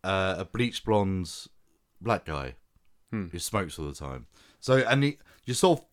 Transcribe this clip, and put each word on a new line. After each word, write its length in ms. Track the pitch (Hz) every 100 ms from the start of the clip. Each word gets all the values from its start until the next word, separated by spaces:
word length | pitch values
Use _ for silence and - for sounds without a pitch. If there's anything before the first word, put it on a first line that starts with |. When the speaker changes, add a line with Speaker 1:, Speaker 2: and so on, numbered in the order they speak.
Speaker 1:
uh, 320 | 95 98 95 90
a 80 | 95
bleached 400 | 113 120 - -
blonde 460 | 107 98 95 87 - - _ _ _ _ _
black 240 | 104 104 -
guy 300 | 76 65 - _ _ _ _ _
Speaker 2:
Hmm. 180 | 110 90
Speaker 1:
who 100 | 85
smokes 400 | - 107 87 78
all 80 | 76
the 60 |
time. 340 | 69 69 65 - _ _ _
So, 180 | - 131
and 260 | 117 135
he, 140 | 143 147 - _
you're 120 | - 123
sort 240 | 185 165
of 60 | -